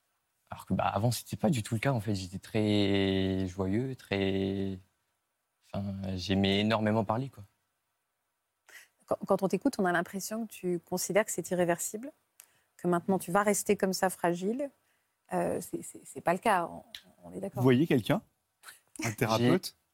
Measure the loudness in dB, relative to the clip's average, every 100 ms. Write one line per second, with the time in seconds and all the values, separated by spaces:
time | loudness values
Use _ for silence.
0 | _ _ _ _ -16 -16 -4 -2 0 0
1 | 0 -2 -6 -2 0 0 -2 -2 0 0
2 | -2 -4 -4 -10 -4 0 4 4 4 4
3 | 4 2 2 0 -2 -2 0 0 -2 -8
4 | -4 -2 0 0 0 -2 -4 -6 _ _
5 | _ _ _ _ _ _ -10 -6 -6 -6
6 | -4 -4 2 4 4 4 4 2 2 2
7 | 2 -2 -4 -12 -20 _ _ _ _ _
8 | _ _ _ _ _ _ _ -20 -20 _
9 | -6 -6 0 0 0 0 -2 0 0 2
10 | -2 -8 -8 -8 -10 -6 -4 -4 -4 -6
11 | 2 2 2 -4 -4 0 2 0 -4 -8
12 | -12 _ _ _ -20 _ _ -6 0 0
13 | 0 -2 2 2 2 0 0 0 0 0
14 | -2 0 -2 0 -2 -4 -6 _ _ _
15 | _ _ -6 -2 -2 -4 -6 -10 -12 -18
16 | -16 -6 -2 0 2 2 0 -8 -18 -20
17 | -20 _ -12 -10 -8 2 4 6 4 2
18 | 2 -2 -2 _ _ _ -20 -20 _ -8
19 | -6 -2 0 4 4 2 0 _ _